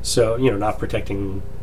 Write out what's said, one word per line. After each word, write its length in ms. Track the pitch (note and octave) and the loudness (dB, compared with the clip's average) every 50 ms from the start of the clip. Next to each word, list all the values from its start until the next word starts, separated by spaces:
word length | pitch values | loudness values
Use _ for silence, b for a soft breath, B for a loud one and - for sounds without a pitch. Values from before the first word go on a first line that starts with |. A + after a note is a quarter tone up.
So, 340 | - - - B2+ A#2 A2 A2+ | -2 0 4 4 4 4 2
you 160 | A#2+ C3 B2+ | 2 2 2
know, 60 | G#2+ | 2
not 200 | G2 G#2+ G#2+ G#2+ | 2 0 0 0
protecting 640 | - - - - G#2+ - - G#2 G2 G2+ G2 F#2+ G2 - - - - | -2 -4 -2 -2 -2 -2 -2 -2 -2 -2 -2 -4 -4 -4 -6 -6 -6